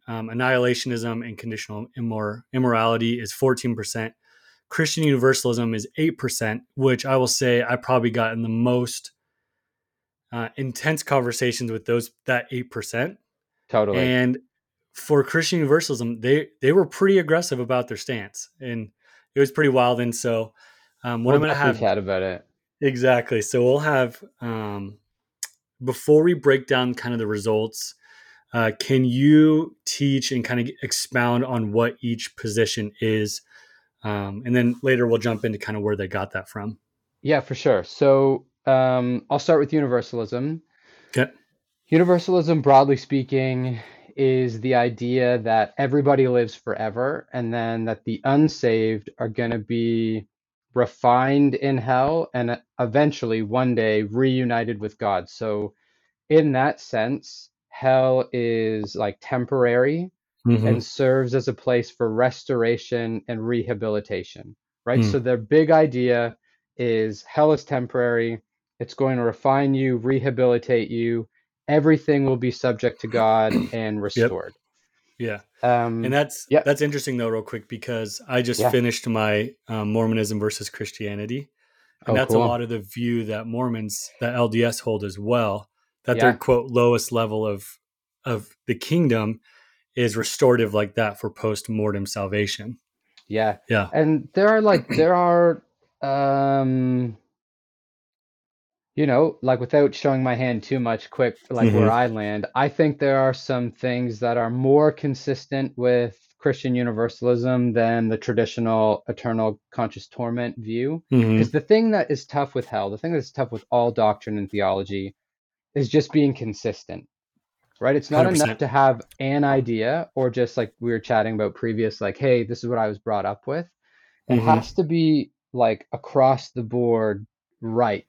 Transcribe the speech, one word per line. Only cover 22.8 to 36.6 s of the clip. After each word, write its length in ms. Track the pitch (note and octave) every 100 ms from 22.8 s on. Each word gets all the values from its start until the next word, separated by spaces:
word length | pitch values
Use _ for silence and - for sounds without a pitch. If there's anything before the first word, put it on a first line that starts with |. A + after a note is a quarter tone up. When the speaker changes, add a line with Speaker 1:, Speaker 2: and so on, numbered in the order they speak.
Speaker 1:
Exactly. 600 | C#3+ B2 C3 B2 A#2+ A2+
So 220 | - B2+
we'll 160 | B2 C#3
have, 420 | D3+ C3+ B2 - - -
um, 560 | A#2 A2+ G#2+ G2+ G2 G#2 _ _ _ - - _ _ -
before 400 | B2+ B2+ - D3+
we 100 | E3+
break 320 | D#3 C#3 C3+ C3
down 260 | C3 B2
kind 200 | B2 B2
of 60 | A#2
the 80 | G#2+
results, 680 | G#2 A2 G#2+ A2+ - - - _ - _ _ _
uh, 180 | A#2+ A2+ G#2+
can 240 | - C3+ B2+
you 720 | B2 C#3+ D3+ D#3 D#3 E3 _ -
teach 460 | - C#3+ C3+ B2+
and 120 | B2+ A#2
kinda 180 | B2
g-, 140 | A#2+ -
expound 640 | B2+ - - B2+ A#2+ A#2+ C3
on 260 | A#2+ G#2+
what 240 | A2 A#2 -
each 340 | A#2 A2+ - -
position 540 | A2+ G#2+ G#2+ - G#2 -
is? 400 | A2 G#2+ G#2 - _ - _ _ _ _
Um, 400 | G#2+ G#2 G2 G2+ B2
and 100 | B2
then 200 | A#2+ A#2+
later 220 | C3 B2+ A#2+
we'll 100 | A2+
jump 260 | A#2+ A2
into 140 | A2+ G#2
kinda 220 | - G#2+
where 140 | G#2 G2+
they 120 | F#2+
got 240 | G2+ G2
that 160 | F#2+ -
from. 320 | G#2+